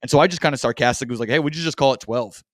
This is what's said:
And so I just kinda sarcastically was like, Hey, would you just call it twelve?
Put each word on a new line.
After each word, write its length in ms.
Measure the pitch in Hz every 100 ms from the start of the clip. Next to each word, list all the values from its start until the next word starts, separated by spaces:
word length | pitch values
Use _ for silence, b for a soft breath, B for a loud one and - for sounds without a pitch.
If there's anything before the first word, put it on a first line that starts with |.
And 100 | 127
so 80 | 147
I 60 | 165
just 140 | 175
kinda 160 | 160 139
sarcastically 560 | 123 117 123 120 123
was 80 | 120
like, 80 | 113
Hey, 100 | 131
would 160 | 147 151
you 60 |
just 140 | 165 -
call 160 | 139
it 60 | 127
twelve? 420 | - 117 113 - _